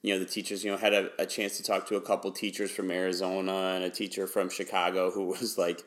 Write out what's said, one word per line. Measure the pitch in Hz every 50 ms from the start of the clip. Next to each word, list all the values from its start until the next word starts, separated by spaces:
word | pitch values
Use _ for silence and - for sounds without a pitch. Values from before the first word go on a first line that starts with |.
you | - 101 98
know, | 95
the | 92
teachers. | 90 - 107 95 - 104 95 101
You | 104
know, | 98
had | 92 107 104 104
a, | 101 95 - - -
a | 90
chance | 92 - - 107 98 -
to | - -
talk | - 101 98 -
to | - 107
a | 101
couple | - - 101 92 - 101
teachers | 95 - - 101 95 - 104 95
from | - - 98 92
Arizona | 87 90 92 92 90 87 95 92 92 95 92 92 95 95 95 92 92
and | 92 92
a | 92
teacher | 90 - 104 95 - 95 95
from | 92 - 107 95 90
Chicago | - - 98 - - 95 87 90 92 92 92 92
who | 90 101 98
was | 90 92 - 127 110 -
like, | - 90 87 85 85 -